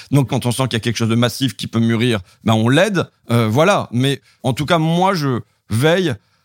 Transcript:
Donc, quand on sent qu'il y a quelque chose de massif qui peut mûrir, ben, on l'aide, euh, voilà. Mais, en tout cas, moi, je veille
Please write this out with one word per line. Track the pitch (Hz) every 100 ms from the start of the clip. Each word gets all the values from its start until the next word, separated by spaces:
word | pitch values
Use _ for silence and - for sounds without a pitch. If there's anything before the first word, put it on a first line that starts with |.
| -
Donc, | 139 120
quand | 127 120
on |
sent | 117
qu'il | 127
y | 113
a |
quelque | 120 113
chose | 113
de | 117
massif | 120 - 135 -
qui | -
peut | 120
mûrir, | 117 113 123 110 - _
ben, | 107
on | 110 113
l'aide, | 143 214 180 - _ -
euh, | 117 110
voilà. | 117 175 180 95
Mais, | 117 135 135 _ _
en | 127
tout | 117 147
cas, | 170
moi, | 160 170 185
je | 190 143 117 - _ _
veille | 110 147 180 170 110 _ _